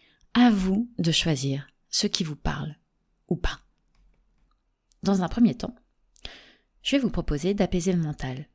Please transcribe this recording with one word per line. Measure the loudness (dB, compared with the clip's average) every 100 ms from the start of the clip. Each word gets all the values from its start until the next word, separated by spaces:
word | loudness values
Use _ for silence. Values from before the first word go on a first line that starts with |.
| _ _ _ 4
À | 4
vous | 4 2 0 -2 -2
de | 0
choisir | 0 0 0 -2 -6 -8 _ _
ce | -2 0
qui | -2
vous | -4 -4
parle | -4 -4 -6 -12 _ _ _ _ -6
ou | -2
pas. | -2 -4 _ _ _ _ _ _ _ _ _ _ _ _ _ -4
Dans | 0 0
un | 0
premier | 4 4 4
temps, | -6 -10 _ _ _ -20 -20 -20 -20 _ _ _
je | -2 0
vais |
vous | 2
proposer | 0 -2 -2 0 0
d'apaiser | 2 0 0
le | 0
mental | 0 -4 -6 -8 -12